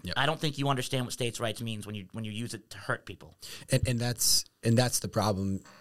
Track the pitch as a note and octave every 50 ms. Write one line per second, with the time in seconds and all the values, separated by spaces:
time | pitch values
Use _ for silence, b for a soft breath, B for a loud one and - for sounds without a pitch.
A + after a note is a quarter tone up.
0 | B F#2 - - C3+ D3+ D#3+ D3 E3 D#3 C#3+ C3+ C#3 C#3 C#3 B2 B2 - C#3 B2+
1 | B2 G#2+ - - B2 A#2 - - A#2+ A2 - - A#2 A2+ A2 G#2 G2 G#2 G#2+ G#2
2 | F#2+ - - A2+ A2 G#2+ G#2 G#2+ A#2+ - A#2 - - - - - - - A#2+ -
3 | - - F#2+ - - - - _ B B B B B B - C3+ - C3 A#2+ A#2
4 | A#2+ B2 A#2 - - - - - - - _ _ - A#2 A2+ A#2+ B2 A#2+ - -
5 | - - - A2 G2 G#2+ G2+ F#2+ G2 G2 F#2+ F#2 - - - -